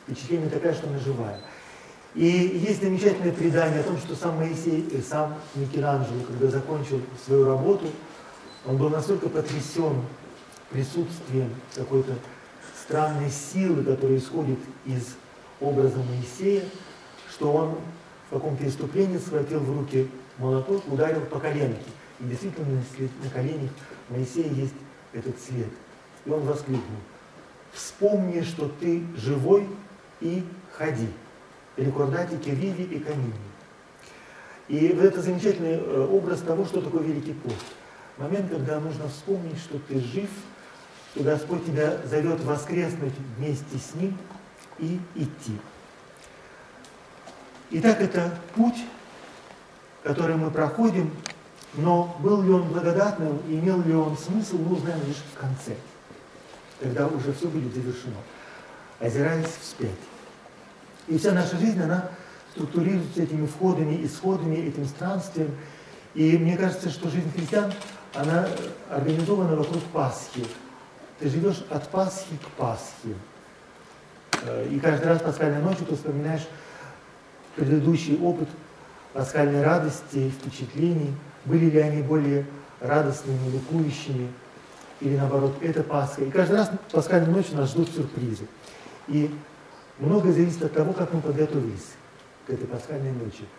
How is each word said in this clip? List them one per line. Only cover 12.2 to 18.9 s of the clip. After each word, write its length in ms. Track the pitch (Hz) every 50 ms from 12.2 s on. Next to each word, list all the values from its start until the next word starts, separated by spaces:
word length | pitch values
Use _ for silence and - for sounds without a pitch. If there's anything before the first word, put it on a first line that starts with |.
| - - - - - - - - - - - - -
странной 460 | - - 156 156 151 151 143 143 143
силы, 540 | - - - - - 190 190 185 160 139 -
которая 340 | 131 131 131 135 131 135 131
исходит 400 | 123 - - 160 151 131 131 - - - - - -
из 300 | - 131 123 117 - - - - - - - - - - -
образа 400 | 139 139 143 131 135 135 120 131
Моисея, 640 | 127 123 123 123 - - - - 190 196 202 196 185 190 - - - - - - - - - - - -
что 240 | - - - 147 147
он 220 | 156 160 156 160 - - - - - - - - - - -
в 40 | -
каком-то 340 | 131 - 156 139 131 143 135
исступлении 500 | 131 - - 135